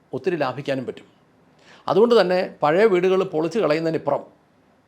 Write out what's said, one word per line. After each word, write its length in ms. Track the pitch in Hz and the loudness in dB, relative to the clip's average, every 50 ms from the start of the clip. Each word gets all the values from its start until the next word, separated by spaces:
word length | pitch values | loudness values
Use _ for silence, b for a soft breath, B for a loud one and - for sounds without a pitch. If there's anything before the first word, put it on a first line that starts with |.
| _ _ - | _ _ -12
ഒത്തിരി 220 | 127 - 190 175 | -6 -4 -4 -2
ലാഭിക്കാനും 500 | 156 143 127 120 135 135 147 139 131 127 | -2 -2 -4 -4 -6 -6 -6 -6 -6 -6
പറ്റും. 220 | 113 101 - - - _ _ _ _ _ _ _ _ _ B B B B B B - | -8 -12 -14 -18 -20 _ _ _ _ _ _ _ _ _ B B B B B B -2
അതുകൊണ്ട് 340 | 147 185 226 240 233 220 | 2 4 4 6 6 4
തന്നെ 180 | 185 180 180 180 190 - - - - | 4 4 2 -2 -2 -4 -6 -2 0
പഴയ 220 | 147 156 180 220 | 2 2 4 4
വീടുകൾ 380 | 226 190 180 175 185 185 185 190 | 4 4 2 2 2 2 0 0
പൊളിച്ച് 360 | - - 156 160 170 - 233 | -2 -2 -4 -4 -2 -2 -2
കളയുന്നതിനിപ്പുറം 640 | 185 151 151 160 165 165 160 165 165 147 139 - - - _ _ _ _ _ _ _ _ _ _ _ | 0 0 0 0 0 -2 -4 -2 -2 -2 -4 -4 -6 -10 _ _ _ _ _ _ _ _ _ _ _